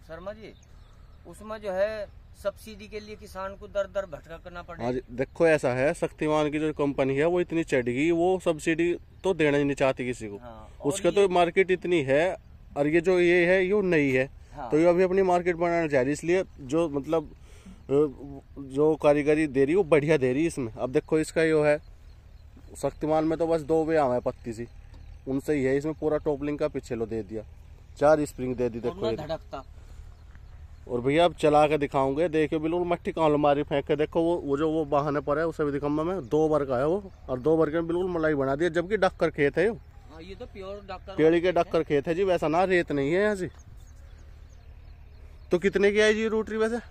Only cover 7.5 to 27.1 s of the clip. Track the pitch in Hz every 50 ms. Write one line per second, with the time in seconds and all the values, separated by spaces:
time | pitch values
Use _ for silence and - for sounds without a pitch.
7.5 | 160 165 160 - 151 135 120 123 123 127 147 170 170 165 170 185 185 185 - 180
8.5 | 165 151 - 170 165 156 170 175 175 - - - - - - 185 190 156 160 147
9.5 | 143 143 147 143 139 - 143 131 131 - 131 123 123 - 110 107 101 101 123 120
10.5 | 113 110 110 - - - - 147 143 - - 170 165 202 202 190 180 180 175 170
11.5 | 165 190 190 180 185 175 - 175 180 170 139 131 135 143 165 185 175 - - -
12.5 | - - - - - 139 143 151 156 170 165 180 185 180 175 175 175 180 170 170
13.5 | 185 190 190 180 202 214 196 185 175 156 143 139 127 131 131 139 - - - -
14.5 | - 147 139 117 131 151 165 175 175 175 185 180 185 196 196 185 180 175 170 180
15.5 | 175 160 175 175 170 170 165 151 143 135 123 135 147 147 - 165 175 190 180 -
16.5 | - - 143 127 135 165 170 165 143 143 131 147 160 165 151 127 - - - -
17.5 | - - - - - - - - 135 143 151 147 127 113 123 143 139 139 - -
18.5 | - 139 143 135 131 135 147 156 156 147 - 151 147 147 143 143 151 151 156 147
19.5 | 123 135 139 135 165 196 196 147 165 151 139 151 160 143 127 127 127 139 160 170
20.5 | - - 131 110 - - 113 127 131 151 - - 160 156 - - - 170 160 160
21.5 | 156 151 147 151 147 156 - - - - - - - - - - - - - -
22.5 | - - - - 101 - - 139 - - 160 151 156 156 160 160 160 156 165 160
23.5 | 165 165 147 131 160 160 160 151 160 156 143 127 123 123 - 131 123 - - 120
24.5 | 113 110 120 - - - - - - - - - - - - 135 131 139 - -
25.5 | 156 135 127 131 135 143 143 156 156 - 151 151 151 151 - 156 147 135 143 147
26.5 | 147 139 151 151 - 135 - - 127 113 113 104